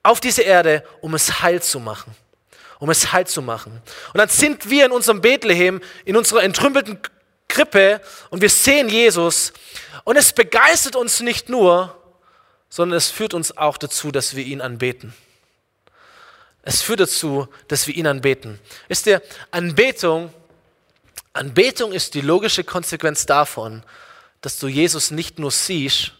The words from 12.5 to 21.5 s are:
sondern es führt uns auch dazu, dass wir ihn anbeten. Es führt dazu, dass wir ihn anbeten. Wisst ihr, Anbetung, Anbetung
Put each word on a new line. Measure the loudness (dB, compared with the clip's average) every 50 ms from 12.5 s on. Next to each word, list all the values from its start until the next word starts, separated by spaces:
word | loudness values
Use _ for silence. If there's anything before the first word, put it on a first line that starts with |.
| _ _ _
sondern | _ -4 -4 -2 -2 0
es | -2 -2 -2
führt | -4 -6 -8 -6 -6
uns | -6 -6 -6 -4
auch | -2 -2 -2 -2
dazu, | -4 -10 -8 -8 -8 -8 -4
dass | -4 -4 -4 -4 -8
wir | -10 -10
ihn | -10 -10 -10
anbeten. | -10 -10 -8 -6 -6 -6 -6 -8 -16 -20 -20 _ _ _ _ _ _ _ _ _ _ _ _ _ _ _ _ _ _ _ _ -20 -20 -20 _ _ _ _ _ _ _
Es | -6 -4 -4
führt | -2 -2 0 0
dazu, | 0 0 0 -4 -4 -2 -4 -4 -6 -6 -12 -20 _
dass | -4 -4 -4 -4
wir | -4 -6
ihn | -2 -2
anbeten. | -2 -2 0 0 -2 -2 -2 -6 -18 -18 -18 _ -20 -20 -20 -10
Wisst | _ -6 -2 2
ihr, | 2 0 0 0 -12 -20 -20 -18 _
Anbetung, | -8 -6 -4 -2 2 2 2 2 0 -2 -2 0 0 -2 -4 -10 -16 -20 _ _ _ _ _ _ _ _ _ _ _ _ _ _ _ -20 _ _ _
Anbetung | -10 -10 -2